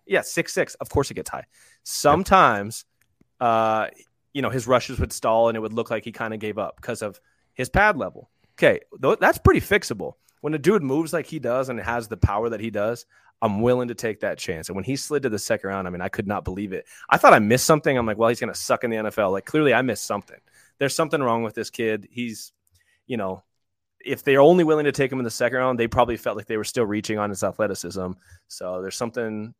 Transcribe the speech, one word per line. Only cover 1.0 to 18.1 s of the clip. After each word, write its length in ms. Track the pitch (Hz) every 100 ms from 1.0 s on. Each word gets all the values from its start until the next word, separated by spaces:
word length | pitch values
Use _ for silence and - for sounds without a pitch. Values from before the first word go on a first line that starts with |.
| 135
it 40 |
gets 140 | - -
high. 160 | 64 - _ _ _
Sometimes, 1040 | - - 147 156 190 190 143 104 104 - - _ _ _ _ -
uh, 480 | 120 113 110 110 101 - _ _ _
you 80 | 143
know, 80 | 117
his 180 | 127 113
rushes 320 | 123 - 127
would 140 | -
stall 360 | - 123 113 117
and 80 | 113
it 40 |
would 120 | 110
look 160 | 113 113
like 140 | 110
he 80 | 117
kinda 260 | - 113 107
gave 180 | 107 104
up 220 | 92 -
'cause 220 | - 117
of 180 | 104 - _ _ _
his 160 | - 127
pad 300 | 185 214 156
level. 320 | 92 - - _ _ -
Okay, 240 | 147 95 - -
tho-, 180 | 139 220
that's 220 | 202 -
pretty 220 | - 320
fixable. 540 | - 202 - 104 71 - _ _
When 140 | 147
a 40 | 156
dude 240 | 143 214
moves 300 | 135 147 160
like 140 | 170 -
he 120 | 160
does 300 | 120 127 131
and 100 | 117
has 280 | 113 120 107
the 80 | 104
power 320 | - 104 117
that 100 | 107
he 100 | 113
does, 340 | 104 107 120 - _ _ -
I'm 180 | 110 101
willing 280 | 120 127 120
to 60 |
take 260 | 110 113 101
that 180 | 101 80
chance. 300 | - 80 -
And 80 | 95
when 80 |
he 120 | 95 135
slid 260 | - 147
to 40 | 131
the 100 | 104
second 300 | - 107 98
round, 180 | 98 90
I 40 |
mean, 100 | 87
I 80 | 92
could 180 | - 101
not 180 | 98
believe 280 | 82 92 101
it. 140 | 92 - - -
I 80 | -
thought 160 | 285
I 60 | 147
missed 260 | 104 127 -
something. 300 | 156 160 127
I'm 100 |
like, 100 | 110